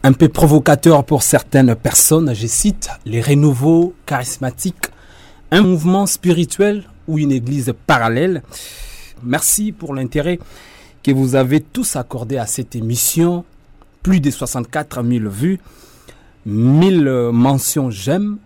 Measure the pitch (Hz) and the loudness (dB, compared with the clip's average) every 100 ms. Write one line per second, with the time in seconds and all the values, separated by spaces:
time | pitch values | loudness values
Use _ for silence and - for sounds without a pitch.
0 | 135 135 160 - 160 151 151 143 170 151 | 4 4 4 4 4 4 4 4 6 4
1 | 127 143 - 143 - 139 131 113 120 - | 4 -2 2 0 2 4 4 2 -2 0
2 | - 160 156 107 113 - 208 - - - | 2 2 0 -4 -4 -2 -2 -2 -10 -12
3 | - 117 120 143 151 127 147 165 175 180 | -6 -4 2 4 4 2 2 4 2 -4
4 | - 135 120 - 131 - 190 - - - | -6 -6 -6 -8 -8 -6 -8 -8 -12 -12
5 | - - - - - 175 185 175 165 190 | -20 -20 -20 -20 0 2 4 2 2 2
6 | 196 - 180 170 170 - 202 208 - - | 0 -2 0 0 -2 0 0 -2 -8 -18
7 | - 156 143 131 117 143 123 117 - 139 | -6 -2 0 -2 -2 -4 -4 -6 -2 0
8 | 113 117 180 165 - - - - - - | 0 0 -2 -4 -10 -20 -18 -16 -16 -16
9 | - - 120 143 - - 214 208 151 135 | -20 -14 -6 -4 -2 -2 -4 -8 -10 -8
10 | 127 147 151 175 - - - - - _ | -4 -4 -4 -6 -10 -20 -20 -20 -20 _
11 | - 135 131 135 127 151 - 254 254 139 | 0 0 2 0 2 0 -2 -6 -6 -6
12 | 123 123 117 135 113 - 120 123 113 120 | -8 -10 -8 -6 -6 -8 -8 -8 -4 -2
13 | - 165 170 175 - - _ - _ _ | -2 0 0 0 -8 -20 _ -20 _ _
14 | 175 190 139 - 123 127 113 151 147 127 | 0 2 0 -4 -8 -8 -6 -6 -6 -4
15 | 120 120 107 98 160 190 - - - _ | -2 -2 -4 -4 -4 -4 -8 -20 -20 _
16 | - - _ _ 107 104 120 147 190 180 | -20 -20 _ _ -6 0 2 4 4 2
17 | 139 127 120 117 131 139 - 156 131 98 | 2 0 0 2 2 2 -2 -4 -4 -6
18 | 95 175 208 208 | -4 -2 -4 -8